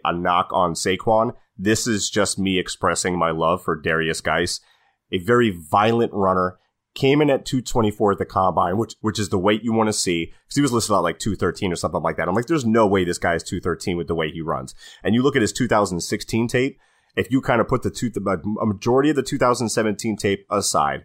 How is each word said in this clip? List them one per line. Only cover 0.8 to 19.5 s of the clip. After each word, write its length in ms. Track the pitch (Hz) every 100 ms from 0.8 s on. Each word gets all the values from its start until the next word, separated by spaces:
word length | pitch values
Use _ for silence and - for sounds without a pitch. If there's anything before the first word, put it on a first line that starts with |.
| 104 92 - 110 117 - _ -
This 300 | 95 110 -
is 240 | 107 90
just 280 | 107 98 -
me 200 | 95 92
expressing 600 | 87 - 92 85 95 90
my 120 | 82
love 340 | 80 80 92
for 100 | -
Darius 460 | 82 73 80 80 78
Geis, 400 | - 80 87 - _ _ _ _ -
a 60 | 92
very 320 | 90 120 120
violent 640 | 87 78 101 110 117 113
runner, 460 | 101 95 92 90 - _ _ _
came 260 | - 135 147
in 80 | 147
at 140 | 135 -
two 140 | 131
twenty-four 500 | 113 127 110 - 107
at 60 | 98
the 60 |
combine, 520 | 92 98 92 87 90 98
which, 180 | 110 -
which 180 | 107 107
is 100 | 98
the 100 | 101
weight 240 | 92 110
you 100 | 113
wanna 200 | 113 107
see, 340 | 104 - 85 82 - -
'cause 80 | -
he 60 |
was 100 | 143
listed 220 | 120 101
at, 40 | 98
like, 200 | 85 82
two 180 | - 92
thirteen 360 | 95 - 101
or 40 | 85
something 260 | 87 82
like 140 | 80 80
that. 120 | 82
I'm 60 |
like, 120 | 98 123
"There's 180 | 165 117
no 200 | 113 107
way 180 | 98
this 140 | 87 85
guy 160 | 92
is 80 | 85
two 180 | - 92
thirteen 360 | 90 82 - 87
with 120 | 78
the 60 |
way 160 | 82 78
he 100 | 82
runs." 340 | 78 71 67 - - -
And 100 | 90
you 80 | 113
look 140 | 131 135
at 60 |
his 100 | 104
two 160 | - 120
thousand 320 | 113 101 90
sixteen 480 | - 107 - 113 117
tape, 300 | 127 135 - _ _ _ -
if 140 | -
you 100 | 131
kinda 240 | - 120
put 180 | 101 131
the 80 | 101
two, 200 | - 123
the, 100 | 104 101 95 98 107
a 60 | 110
majority 440 | 95 120 127 147
of 60 | 143
the 60 |
two 160 | 123 139
thousand 300 | 127